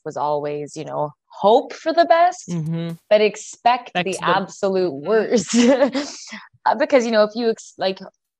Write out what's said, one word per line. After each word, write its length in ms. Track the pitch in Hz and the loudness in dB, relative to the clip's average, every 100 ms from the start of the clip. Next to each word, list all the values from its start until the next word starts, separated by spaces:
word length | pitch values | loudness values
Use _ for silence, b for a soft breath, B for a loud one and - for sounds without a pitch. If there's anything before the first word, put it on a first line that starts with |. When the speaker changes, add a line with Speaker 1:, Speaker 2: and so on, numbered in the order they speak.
| 156 | -8
Speaker 1:
was 100 | 147 | -6
always, 600 | 147 151 147 147 147 - | -4 -4 -4 -8 -10 -12
you 80 | 143 | -10
know, 260 | 143 147 - _ | -6 -6 -8 _
hope 480 | - 196 240 - | -2 2 4 2
for 180 | - 320 | -6 -2
the 140 | 330 339 | 2 4
best, 420 | 330 349 349 - | 4 2 0 -8
Speaker 2:
Mm-hmm. 440 | 175 156 165 170 165 - | -8 -6 -6 -8 -12 0
Speaker 1:
but 100 | 214 | 2
expect 720 | 214 196 - - 240 247 247 | 2 -2 -12 -4 0 0 -2
Speaker 2:
Expect 160 | 180 180 | -6 -4
Speaker 1:
the 80 | |
Speaker 2:
the 100 | 180 | -2
Speaker 1:
absolute 720 | - 185 190 - 202 190 180 | 0 0 -2 -4 -2 0 -2
worst. 600 | 135 147 220 190 240 165 | -4 0 0 2 0 2
<laughs> 640 | 226 240 269 262 269 294 B B 214 B _ - | 4 4 4 2 0 -6 B B -18 B _ -2
Uh, 100 | 220 | 0
because, 300 | 302 285 233 | 2 2 4
you 60 | |
know, 120 | 220 | 2
if 80 | 208 214 | 2 0
you 140 | 233 | -2
ex-, 240 | 226 - - | -4 -8 -6
like, 220 | 190 190 190 _ _ _ | -4 -4 -10 _ _ _